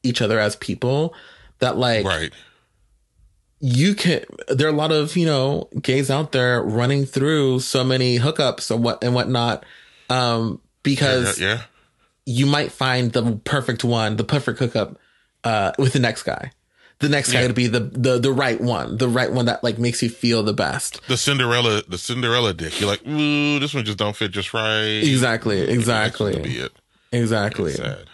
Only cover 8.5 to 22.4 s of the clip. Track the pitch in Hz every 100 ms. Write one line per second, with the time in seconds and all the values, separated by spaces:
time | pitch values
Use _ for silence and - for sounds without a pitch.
8.5 | - - 117 117 110 123 123 120 127 117
9.5 | 107 - - - _ - 127 123 117 113
10.5 | - _ _ - 131 143 131 123 - 95
11.5 | 117 - _ _ _ _ _ - 120 139
12.5 | 147 135 - 131 127 120 123 117 107 -
13.5 | 143 123 113 120 117 107 107 107 147 135
14.5 | 113 120 113 101 - _ _ _ _ 120
15.5 | 110 95 - 131 143 120 - - - -
16.5 | _ _ _ - _ 143 143 - 127 123
17.5 | 117 123 120 107 - 127 123 131 131 131
18.5 | 113 120 104 58 110 127 120 127 123 120
19.5 | - 120 107 120 117 120 - 120 113 104
20.5 | 104 82 67 - - - 127 - 139 123
21.5 | 120 120 104 - 87 - 123 120 120